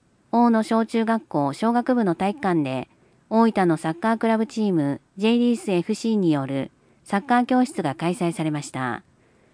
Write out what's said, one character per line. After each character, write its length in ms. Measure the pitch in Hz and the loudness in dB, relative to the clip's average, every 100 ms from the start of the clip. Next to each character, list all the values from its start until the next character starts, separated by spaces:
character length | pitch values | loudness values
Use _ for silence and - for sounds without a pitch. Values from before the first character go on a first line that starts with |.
| _ _ - | _ _ -2
大 200 | 233 240 | 2 4
野 120 | 220 | 4
小 220 | 220 226 | 2 0
中 200 | 220 233 | 0 -2
学 220 | 226 226 - | 0 -2 -2
校 260 | 151 143 | -2 -2
小 200 | 139 220 | 0 0
学 220 | 233 240 | 0 2
部 100 | 247 | 2
の 100 | 202 | 2
体 180 | 165 190 | 0 -2
育 80 | 196 | -2
館 220 | 196 170 | 0 0
で、 260 | 139 131 - _ _ _ - | 0 -4 -8 _ _ _ -2
大 220 | 220 226 | 2 2
分 140 | 208 180 | 4 2
の 120 | 156 | 2
サ 120 | 160 | -2
ッ 80 | 160 | -2
カ 140 | 220 | -2
ー 40 | 226 | 0
ク 100 | 226 | 0
ラ 80 | 220 | 0
ブ 100 | 220 | -2
チ 160 | 226 | -2
ー 120 | 214 | 0
ム、 260 | 170 139 139 _ - | 0 0 -4 _ -4
J 220 | 214 240 | 0 2
リ 160 | 240 | 2
ー 20 | 226 | 0
ス 140 | - | 0
エ 100 | 175 | -2
フ 140 | 170 | -2
シ 180 | 214 226 | -4 -2
ー 20 | 214 | 0
に 160 | 175 | 2
よ 140 | 147 135 | 0 -2
る 240 | 135 - _ _ _ | -6 -6 _ _ _
サ 140 | - 202 | -4 -4
ッ 80 | 196 | 0
カ 120 | 247 | 0
ー 80 | 240 | 2
教 180 | 254 | 2
室 160 | 254 - | 0 -2
が 120 | 160 | -4
開 200 | - 165 | -2 -4
催 180 | 175 170 | -2 -2
さ 120 | 165 | -2
れ 60 | 156 | -4
ま 100 | 147 | -4
し 100 | 143 | -6
た。 320 | 131 127 117 _ _ _ _ _ | -6 -6 -6 _ _ _ _ _